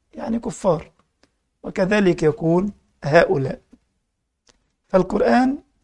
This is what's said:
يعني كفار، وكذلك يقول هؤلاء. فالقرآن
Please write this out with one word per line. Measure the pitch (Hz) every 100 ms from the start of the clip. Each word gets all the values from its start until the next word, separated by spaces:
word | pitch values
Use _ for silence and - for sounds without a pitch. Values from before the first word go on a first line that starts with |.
| _
يعني | - 226 233
كفار، | 233 165 202 156 - _ _ _ _ _ _ _
وكذلك | - 185 185 208 196 175
يقول | 156 147 165 175 202 - _ _
هؤلاء. | 143 165 147 139 135 - _ _ _ _ _ _ _ _ _ _ _ _ _
فالقرآن | 190 185 - 247 233 254 294 - _